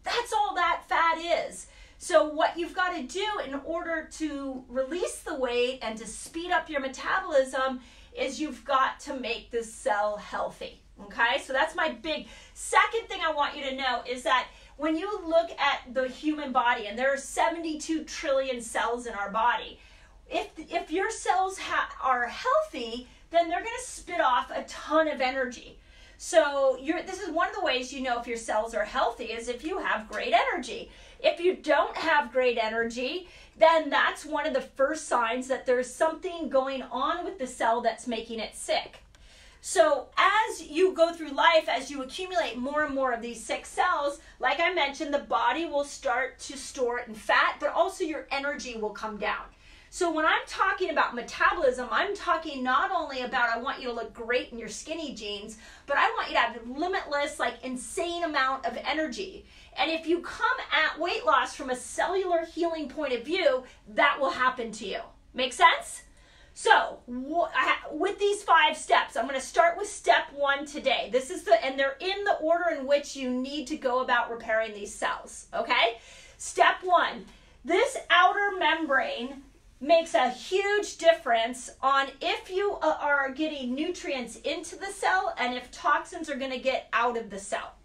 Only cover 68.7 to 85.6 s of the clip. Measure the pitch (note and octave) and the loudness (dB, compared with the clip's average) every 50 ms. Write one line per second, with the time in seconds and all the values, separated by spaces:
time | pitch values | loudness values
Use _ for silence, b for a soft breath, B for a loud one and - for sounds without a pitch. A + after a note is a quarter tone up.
68.7 | D#4 - - - F4 - - - - C4+ A#3 C#4 C#4 C4 - - - F4 E4 E4+ | 2 -2 2 4 4 4 4 0 -2 -4 -4 -2 -4 -6 -6 2 4 6 6 6
69.7 | E4+ F4+ G#4 - - - - - - D#4+ D#4+ - C4+ C#4+ C#4+ C#4 C#4 C#4+ D4+ - | 4 0 -6 -8 -8 -2 4 4 4 4 4 -2 -4 0 2 2 2 0 -2 -8
70.7 | - C#4+ A3 C4 A#3 - - G#3 G#3+ C4 B3+ - F#4 F4+ - G#4 E4+ E4 - C4+ | -10 -2 0 0 0 0 0 0 0 -2 -2 -2 -8 -6 4 6 6 6 6 0
71.7 | C4+ C4+ C#4 C4+ C4+ - F4+ F#4+ G4 G4+ G4+ G4+ - - D#4 D#4 E4+ E4+ F4+ E4+ | 0 0 0 0 0 -2 -4 -4 -2 0 2 0 0 2 4 2 2 4 2 0
72.7 | D#4 C#4+ C4 C4+ C#4+ C#4+ C#4+ - - C4+ C4 B3+ B3 B3+ B3+ C#4 C#4+ D4+ B3 - | 0 -2 2 2 2 2 2 -4 -8 -6 -4 -2 -2 -2 -4 -4 -6 -8 -6 -6
73.7 | D#4 - - B3 A#3+ C4 B3+ C4 A#3+ A#3+ A#3+ - A#3 - A3+ A3+ A3 A3 A3 A3 | -8 -4 -2 0 0 0 2 2 2 2 2 -2 -6 -8 -4 -2 0 0 0 -2
74.7 | G#3 G3+ G#3 G#3 - - - - - - - - - - - _ - F#3 A#3 D4+ | -6 -10 -12 -12 -8 -4 -4 -4 -4 -6 -10 -14 -18 -18 -18 _ -4 -4 0 0
75.7 | - B3+ E4 A#4 - B B B B B B B B B - - - F4+ F4+ F4 | 2 2 2 2 0 B B B B B B B B B -14 -6 4 6 6 6
76.7 | F#4 - F#4 F#4 F4 D#4+ C4 - - G#3+ F#3+ B B B B B B B B B3 | 6 2 2 4 4 6 4 2 -4 -8 -12 B B B B B B B B 2
77.7 | E4+ G4 B4 C#5 - - - - E4+ F4 F#4 F#4 G4 G4+ G4+ G4+ F#4+ F4+ E4 D4+ | 4 4 4 2 0 -6 0 4 6 8 8 6 6 4 0 0 0 2 2 2
78.7 | D#4+ E4 D#4+ C#4 C4+ C4+ - - - A3+ A#3+ C4+ C#4 C4+ - - _ - _ - | 2 2 0 2 2 2 2 0 -4 -6 -8 -10 -10 -14 -18 -20 _ -20 _ -20
79.7 | - - B3+ D4 E4+ E4 E4 - - D#4+ B3+ A#3+ - - - - F#4 G4+ G4 G4+ | -16 -8 4 4 4 4 4 4 2 2 2 2 0 -4 -6 -2 0 0 2 2
80.7 | G#4 G#4 - - - - E4 E4 E4 E4 - C4 A#3 A3+ A3+ B3 B3 - - - | 2 0 0 -2 -8 4 6 6 6 6 2 0 2 2 2 -2 -4 -8 -12 -14
81.7 | - _ - C4+ C4+ C4+ C#4 C4+ - - D4+ E4+ G#4 G#4+ - - F#4 F#4+ G4+ G4+ | -10 _ 2 2 4 4 2 0 -6 -6 -2 -2 -2 -4 -4 -6 -4 -2 0 0
82.7 | - - - D#4 D4+ - - C#4+ C#4+ C#4 C4+ C4 C4 C#4 D#4 D#4 D4+ C#4 B3+ A#3+ | -2 2 2 0 2 2 2 2 2 2 2 -2 -2 -2 -4 -4 -2 -4 -4 -4
83.7 | B3+ C#4 D#4+ F4+ F4 - E4 E4+ C#4 B3+ A#3 A#3 - - - C#4 E4 F4 E4 - | -2 -2 -2 -4 -4 -6 -6 -4 -4 -4 -6 -8 -12 -6 -4 -4 -4 -4 -6 -12
84.7 | - - F#4+ G4 G4+ - - - F#4 F#4+ G4+ E4+ - - B3 B3 B3+ B3 | -10 -8 -8 -8 -6 0 2 2 2 2 2 -2 -4 -2 -2 -2 -2 -4